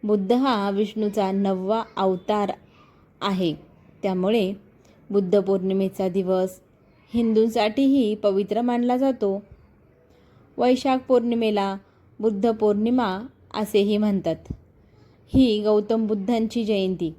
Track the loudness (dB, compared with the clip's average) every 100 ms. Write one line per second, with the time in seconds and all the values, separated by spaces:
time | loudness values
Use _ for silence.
0 | 0 0 2 2 2 0 0 0 -2 -2
1 | -2 0 0 0 0 -2 -2 -2 -4 -2
2 | -2 -2 -2 -2 -2 -6 _ _ -20 _
3 | _ _ -4 -2 -2 -4 -14 -20 -20 _
4 | -4 -2 0 0 -2 -6 -16 _ _ _
5 | _ -2 2 0 2 0 0 0 -2 -2
6 | -4 -2 0 0 -2 -6 _ _ _ _
7 | _ -2 2 2 2 2 -2 2 2 4
8 | 2 2 0 0 -2 -2 0 0 0 0
9 | 0 0 -2 -4 -8 -20 _ _ _ _
10 | _ _ _ _ _ 0 2 2 2 -2
11 | 2 2 2 0 0 0 -2 -6 _ _
12 | _ _ -4 0 -2 2 2 2 0 0
13 | 0 -4 -8 _ -12 -6 0 2 2 2
14 | 0 0 -2 -6 -8 -16 _ _ _ _
15 | -20 _ _ 2 4 2 2 2 2 -2
16 | 0 -2 -2 -2 -2 -4 -2 0 0 -2
17 | -6